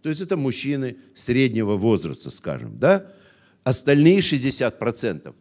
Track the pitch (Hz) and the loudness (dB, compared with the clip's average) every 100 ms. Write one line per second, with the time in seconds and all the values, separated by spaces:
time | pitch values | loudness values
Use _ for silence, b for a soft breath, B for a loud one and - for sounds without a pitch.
0 | 156 151 180 185 135 120 135 143 131 - | -6 -8 -4 -2 -2 -4 -4 -4 -6 -10
1 | B - - 123 131 113 104 101 110 101 | B -14 -2 2 2 0 0 0 2 2
2 | 82 65 - - - 65 57 113 151 196 | 0 -10 -14 -12 -10 -10 -10 0 2 2
3 | 196 b b b b b - 123 - 143 | 0 b b b b b -4 -2 2 6
4 | 156 196 - 143 131 - 123 - 117 117 | 6 6 2 -2 -2 -2 -4 -2 -6 -4
5 | 117 80 - - | -6 -6 -12 -20